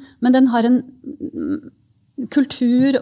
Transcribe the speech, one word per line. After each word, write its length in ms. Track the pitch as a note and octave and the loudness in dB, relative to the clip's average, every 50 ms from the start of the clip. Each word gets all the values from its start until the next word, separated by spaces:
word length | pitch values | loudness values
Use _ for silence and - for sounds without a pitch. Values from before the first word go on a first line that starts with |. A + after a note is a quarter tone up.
| - - _ _ | -10 -20 _ _
men 100 | - B3 B3+ | 0 2 4
den 140 | C4 C4 B3+ | 4 4 4
har 180 | A#3 A#3 A3+ | 2 2 2
en, 160 | A#3+ B3+ B3 - - - - - | 2 2 0 0 -6 -16 -20 -18
mm, 680 | - - - - - - - E2 D#2 G2 - - - _ _ _ _ _ _ _ _ _ - B3 A3 | -18 -14 -14 -14 -12 -10 -8 -6 -6 -6 -8 -10 -16 _ _ _ _ _ _ _ _ _ -12 -12 -4
kultur 680 | - C#4+ C4+ C#4 - - B3+ A#3+ A#3+ B3 C4 C#4 C4 B3 | -2 -2 -2 -2 -4 -2 -2 0 2 2 2 2 0 0